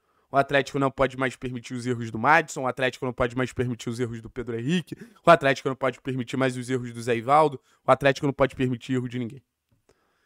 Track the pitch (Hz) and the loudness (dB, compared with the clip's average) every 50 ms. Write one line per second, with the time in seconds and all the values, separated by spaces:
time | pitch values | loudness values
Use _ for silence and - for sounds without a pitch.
0 | _ _ _ _ _ _ - 139 139 - 143 139 131 - - 139 139 135 - - | _ _ _ _ _ _ 2 2 2 4 2 0 0 0 0 0 0 0 0 0
1 | 135 131 127 127 135 131 - - - 123 127 123 117 - 131 123 117 127 123 117 | 0 0 0 -2 -4 -4 -4 -6 -8 -10 -8 -10 -10 -10 -10 -6 -4 -2 -2 -2
2 | 120 113 113 113 113 139 151 165 160 147 - 151 131 127 120 - 131 127 - - | -4 -6 -6 0 4 4 4 4 4 0 -4 -6 -4 -4 -2 -2 -2 -2 -2 -4
3 | - 127 120 - 127 120 120 127 127 120 - - 123 123 120 110 - 127 117 113 | -6 -6 -2 -2 -2 -2 -2 -2 -4 -4 -2 -4 -4 -4 -4 -6 -6 -6 -4 -4
4 | 123 113 117 113 113 113 - - 117 117 117 113 117 139 175 180 156 - - - | -4 -6 -6 -10 -14 -14 -12 -10 -8 -8 -6 -6 -2 -2 -2 -2 -2 -4 -10 -16
5 | - - _ _ _ 170 170 160 - 135 139 - - 139 131 - - 131 123 - | -16 -18 _ _ _ 6 6 6 6 4 2 0 -2 -4 -4 -2 -2 -2 -2 -4
6 | - 135 131 131 120 - - 127 131 131 123 127 120 120 131 127 123 120 117 117 | -6 -6 -4 -4 -4 -4 -2 0 0 0 0 -2 -4 -4 -4 -4 -4 -6 -10 -6
7 | 113 123 117 117 110 123 139 151 160 147 135 - _ _ _ _ _ - 131 - | -2 -2 -2 -2 2 4 4 4 4 4 0 -4 _ _ _ _ _ 2 4 4
8 | 139 139 135 - - 139 131 - 139 131 - - 131 127 127 117 - - 131 127 | 4 2 2 2 0 -2 0 2 0 0 0 0 -2 -2 -2 -4 -4 -4 -2 -2
9 | 123 123 117 127 123 110 139 131 - _ _ _ _ _ _ _ _ _ _ _ | -2 -4 -6 -6 -6 -8 -10 -14 -20 _ _ _ _ _ _ _ _ _ _ _
10 | _ _ _ _ _ | _ _ _ _ _